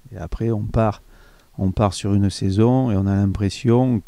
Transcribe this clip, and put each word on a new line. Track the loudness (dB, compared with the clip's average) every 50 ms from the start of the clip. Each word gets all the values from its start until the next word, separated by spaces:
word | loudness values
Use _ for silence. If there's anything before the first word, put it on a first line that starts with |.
| -20 -20 -16
Et |
après, | -14 -12 -10 -8 -4 -4 -2
on | -2 -4 -4
part, | -2 0 0 0 0 -2 -4 -10 -20 -20 -20 -20 -20 -20 _ _ _ _ -4
on | -2 -2
part | 0 2 0 0 0
sur | -2 -2 0 0
une | 2 2 0
saison | 0 -2 -2 -2 2 2 4 4 4 2 2 0
et | 0
on | 0 0
a | 2 2
l'impression | 2 2 0 0 0 -2 -4 -4 -2 0 2 2 4 2 2 0 -2 -2